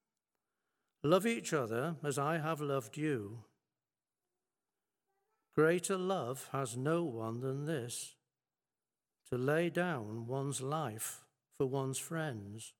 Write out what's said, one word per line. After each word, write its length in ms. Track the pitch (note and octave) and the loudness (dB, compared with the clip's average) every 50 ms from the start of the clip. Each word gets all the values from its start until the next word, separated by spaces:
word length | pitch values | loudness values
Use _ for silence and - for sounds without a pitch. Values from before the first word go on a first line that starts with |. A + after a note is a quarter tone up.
| _ _ _ _ _ _ _ _ _ _ _ _ _ _ _ _ _ _ _ _ - | _ _ _ _ _ _ _ _ _ _ _ _ _ _ _ _ _ _ _ _ 2
love 240 | C#3+ E3+ F#3+ F#3 | 4 6 6 6
each 260 | A#3 A#3 A#3 F3+ - D#3+ | 4 2 0 0 0 0
other 440 | D3+ B2+ G#2 A2+ A#2 C3+ E3 E3 C3 - | 0 2 2 0 0 0 0 -2 -2 -2
as 120 | D3 C3 | -2 0
I 220 | C#3+ C#3 D3 E3 E3 | 2 2 2 2 0
have 220 | D3 D#3 E3 D3+ | 0 0 -2 0
loved 360 | D3+ C#3+ C#3 C3+ B2 - - | 0 0 0 0 -2 -4 -4
you. 460 | D3+ D3+ D#3 C#3+ A#2 G#2 G2 A2+ A#2+ G#2+ - _ _ _ _ _ _ _ _ _ _ _ _ _ _ _ _ _ _ _ _ _ _ _ _ _ _ _ _ _ _ _ _ _ _ _ _ _ _ _ _ _ | -4 -2 0 0 0 -2 -4 -8 -12 -14 -18 _ _ _ _ _ _ _ _ _ _ _ _ _ _ _ _ _ _ _ _ _ _ _ _ _ _ _ _ _ _ _ _ _ _ _ _ _ _ _ _ _
Greater 420 | - D3+ D#3+ F3 F3+ F3 - G3 F#3 | 4 6 6 6 4 2 0 -2 0
love 500 | F#3 F#3 F#3+ F3+ C3 A#2 C3+ C3+ - - - | 0 0 0 0 0 -2 -4 -6 -6 -6 -4
has 240 | C#3 C#3 A#2+ A2 | -2 -2 -2 -4
no 260 | B2 C3 D3+ E3 E3+ E3+ | -2 0 2 2 2 0
one 380 | D#3+ A#2 A2+ A2 A2+ A2+ A#2+ | 0 -2 -2 -2 -2 -2 -2
than 240 | B2+ C3+ C3 C#3 D3 | -2 -4 -4 -2 -2
this, 500 | D3+ E3 C#3 A#2 A#2+ A#2 - - - - _ _ _ _ _ _ _ _ _ _ _ _ _ _ _ _ _ _ _ _ _ _ - | -2 -2 -4 -4 -4 -6 -8 -10 -10 -14 _ _ _ _ _ _ _ _ _ _ _ _ _ _ _ _ _ _ _ _ _ _ -4
to 60 | C3 | -2
lay 320 | B2 B2+ C3+ D3+ D#3+ F3 E3+ | 0 2 4 4 4 4 2
down 600 | C#3+ E3+ F3 F3+ E3 C3 G#2+ G#2 G#2+ A#2 A#2 A#2 | 2 0 0 0 0 -2 -2 -4 -6 -6 -4 -2
one's 320 | C3 C#3 C#3 C#3+ C3+ C3 | -2 0 0 0 -2 -2
life 640 | C3 C3+ C#3+ D#3+ D#3 A#2+ G#2+ A2+ - - - - - - _ _ _ _ _ - | -2 -2 -2 0 0 -2 -4 -4 -6 -8 -8 -10 -14 -20 _ _ _ _ _ 0
for 80 | C#3+ | 2
one's 320 | C3 C3 C#3 C3+ C3 C3 - | 2 2 2 0 0 -2 -4
friends. 720 | - - E3 E3 D#3 D#3 B2 G#2+ G2+ G2+ G#2 A2+ A2+ - - _ | -4 -4 -2 -2 -2 -2 -2 -4 -6 -8 -10 -12 -12 -14 -16 _